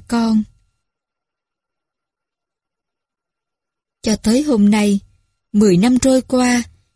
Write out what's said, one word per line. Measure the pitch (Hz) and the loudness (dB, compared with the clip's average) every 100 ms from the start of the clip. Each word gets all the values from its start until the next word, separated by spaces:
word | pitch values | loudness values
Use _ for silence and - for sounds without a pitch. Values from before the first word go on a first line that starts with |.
| - | -6
con. | 233 226 220 214 _ _ _ _ _ _ _ _ _ _ _ _ _ _ _ _ _ _ _ _ _ _ _ _ _ _ _ _ _ _ _ _ _ _ _ | -4 -2 -2 -4 _ _ _ _ _ _ _ _ _ _ _ _ _ _ _ _ _ _ _ _ _ _ _ _ _ _ _ _ _ _ _ _ _ _ _
Cho | - 214 | -6 -4
tới | 214 247 | -2 -2
hôm | 302 233 208 | 0 0 2
nay, | 214 208 202 - _ _ _ _ | 2 0 -2 -6 _ _ _ _
mười | 208 214 175 | 0 2 2
năm | 233 254 | 2 0
trôi | 262 262 | 0 0
qua, | - 254 247 247 - _ _ | -2 -2 -2 -2 -6 _ _